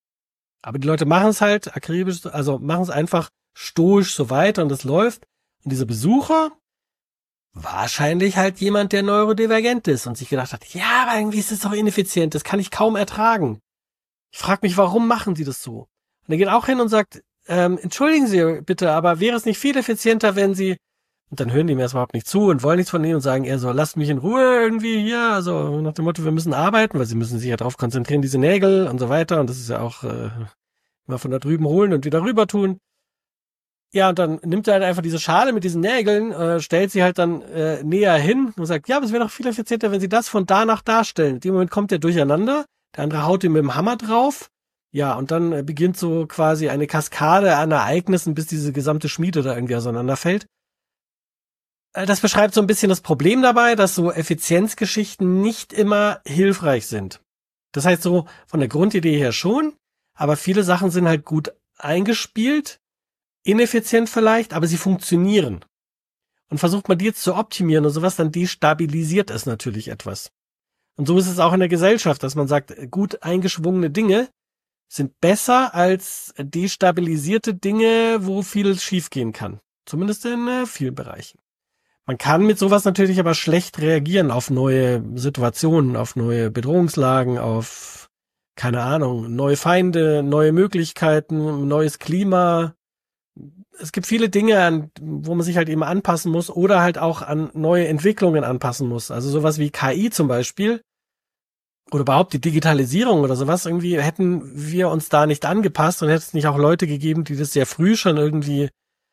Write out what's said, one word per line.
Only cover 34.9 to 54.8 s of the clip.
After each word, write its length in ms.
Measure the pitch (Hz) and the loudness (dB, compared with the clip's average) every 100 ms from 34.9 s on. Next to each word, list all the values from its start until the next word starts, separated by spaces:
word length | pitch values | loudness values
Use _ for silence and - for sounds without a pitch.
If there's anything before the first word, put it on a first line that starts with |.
| 180 | -2
diese 160 | 165 160 | -4 -4
Schale 340 | 165 170 269 | 0 2 2
mit 120 | 220 | 0
diesen 160 | 180 170 | -2 -2
Nägeln, 520 | 185 254 208 208 226 | 0 0 2 0 0
äh, 280 | 165 170 170 | -2 -2 -2
stellt 300 | - 170 196 | 0 0 2
sie 100 | 196 | 2
halt 160 | 180 180 | 2 2
dann, 240 | 170 156 | 0 -2
äh, 400 | - 160 156 147 | -6 -4 -2 -2
näher 320 | 151 190 202 | -2 2 4
hin 380 | 156 151 254 254 190 | 4 2 0 -2 -4
und 100 | 160 | -4
sagt, 220 | 160 190 | -4 -2
„Ja, 80 | 277 | -2
aber 100 | 240 | 0
es 60 | |
wäre 100 | 233 | -2
doch 80 | 220 | -4
viel 160 | - 247 | -4 -6
effizienter, 460 | 226 220 233 220 | -6 -4 -2 -2
wenn 80 | 196 | -2
Sie 80 | 185 | 0
das 200 | 220 - | -2 0
von 180 | 208 185 | -2 2
da 180 | - | 2
nach 180 | 226 214 | 2 0
da 220 | - 226 | 0 0
stellen.“ 320 | 220 - 147 127 | 0 0 0 0
In 40 | |
dem 120 | 185 | -2
Moment 160 | 185 180 | 0 0
kommt 220 | 208 202 | -2 -2
der 60 | 170 | 0
durcheinander, 680 | 165 170 139 156 220 294 285 _ _ - | 0 2 2 2 0 -2 -4 _ _ -8
der 80 | |
andere 200 | 147 156 | -4 -2
haut 200 | 151 185 | 0 0
ihm 80 | 180 | 2
mit 100 | 156 | 2
dem 120 | 143 127 | 0 0
Hammer 200 | 202 240 | -2 -2
drauf. 520 | 220 226 269 - - _ _ _ _ | 0 2 2 -2 -12 _ _ _ _
Ja, 220 | 143 143 | -4 -2
und 160 | 120 135 | -2 -2
dann, 220 | 165 170 | -2 0
äh, 100 | 151 | -2
beginnt 340 | 143 147 180 180 | -4 -2 -2 0
so 300 | 175 165 156 | -2 -2 -4
quasi 420 | - 156 156 156 | 0 2 2 0
eine 200 | 143 147 | -2 -2
Kaskade 680 | 156 - - 151 190 196 147 | -2 -4 -2 2 4 4 2
an 140 | 160 | 2
Ereignissen, 640 | 151 110 170 180 185 170 | 0 2 0 0 -2 -2
bis 120 | 151 156 | -4 -4
diese 260 | 156 147 | -4 -4
gesamte 360 | 139 139 151 147 | -2 -2 -2 -4
Schmiede 340 | - 175 160 | -4 -2 -2
da 120 | 131 | -2
irgendwie 220 | 120 127 120 | -2 -2 -2
auseinanderfällt. 720 | 120 117 127 135 170 202 - _ _ _ _ _ _ _ _ _ _ _ _ _ _ | -4 -4 -2 -2 -2 -2 -4 _ _ _ _ _ _ _ _ _ _ _ _ _ _
Äh, 140 | - 196 | -4 -2
das 140 | 196 | 0
beschreibt 340 | 214 208 180 | 2 4 4
so 60 | 220 | 4
ein 60 | 196 | 2
bisschen 220 | 208 196 | 2 2
das 120 | 180 | 0
Problem 420 | - 139 156 254 | 0 0 2 4
dabei, 320 | 254 240 240 | 4 4 4
dass 200 | 220 190 | 4 2
so 180 | - 170 | 2 -2
Effizienzgeschichten 1300 | 165 156 156 - 170 214 - | -2 -4 -4 0 2 0 -2